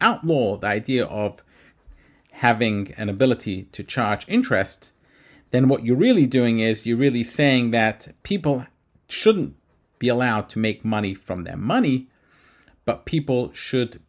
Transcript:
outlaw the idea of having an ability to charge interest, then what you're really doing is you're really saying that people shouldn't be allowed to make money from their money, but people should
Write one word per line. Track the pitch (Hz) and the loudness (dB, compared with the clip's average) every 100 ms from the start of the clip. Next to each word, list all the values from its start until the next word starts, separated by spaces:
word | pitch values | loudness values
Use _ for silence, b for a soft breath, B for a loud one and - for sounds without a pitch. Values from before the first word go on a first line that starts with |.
outlaw | 220 226 160 151 107 104 | 0 0 0 0 0 -2
the | 101 | -2
idea | 104 110 127 - | -4 -2 -2 -2
of | 104 104 - _ b b b - b b b b | -4 -6 -6 _ b b b -20 b b b b
having | - 123 113 113 104 98 - | 0 2 4 2 -2 -4 -6
an | 104 | -6
ability | 98 131 120 110 95 92 | 0 2 0 -4 -8 -10
to | - | -14
charge | - - 107 104 - | -8 -2 -2 -2 -2
interest, | 226 - 101 98 - - _ b b b b b | -2 0 0 -2 -8 -20 _ b b b b b
then | 127 131 | 2 4
what | 135 117 | 2 2
you're | 127 | 2
really | 233 226 131 | 4 4 4
doing | 131 120 113 | 4 2 2
is | 113 110 113 | 0 0 -2
you're | 117 | 0
really | 139 120 | 2 0
saying | 113 - 143 127 120 | -2 0 2 2 2
that | 117 110 107 - - | 2 0 -2 -10 -14
people | - 202 151 131 123 _ _ _ - | -6 -2 0 -2 -4 _ _ _ -14
shouldn't | - 220 208 71 71 _ _ _ - | 0 2 2 0 -8 _ _ _ -4
be | 120 | 0
allowed | 120 123 110 - | 2 0 -2 -4
to | 110 | -2
make | 110 104 | -2 -2
money | 110 107 101 | -2 -2 -2
from | 98 - 90 | -6 -8 -8
their | 85 90 | -8 -8
money, | 104 240 180 127 - b b b b b b b | -2 0 2 0 -4 b b b b b b b
but | - - - | -6 -6 -4
people | 165 147 127 123 | -4 0 -2 -2
should | - - 131 120 - | -8 -4 -2 -2 -6